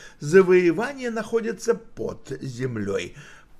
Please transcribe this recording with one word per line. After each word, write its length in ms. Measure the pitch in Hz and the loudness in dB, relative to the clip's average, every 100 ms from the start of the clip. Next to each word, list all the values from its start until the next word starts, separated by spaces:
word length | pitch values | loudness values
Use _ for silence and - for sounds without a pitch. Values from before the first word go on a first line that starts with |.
| - - | -20 -14
завоевания 880 | 147 185 180 185 175 160 254 269 240 | 4 6 8 6 4 0 -4 -6 -8
находятся 640 | 220 214 226 220 202 226 | -6 -4 -4 -4 -6 -2
под 560 | 185 - - 110 - - - | -2 -4 -10 -10 -10 -12 -10
землей, 760 | 135 120 127 113 98 95 87 - - - _ - | -10 -8 -6 -6 -4 -4 -6 -14 -20 -20 _ -20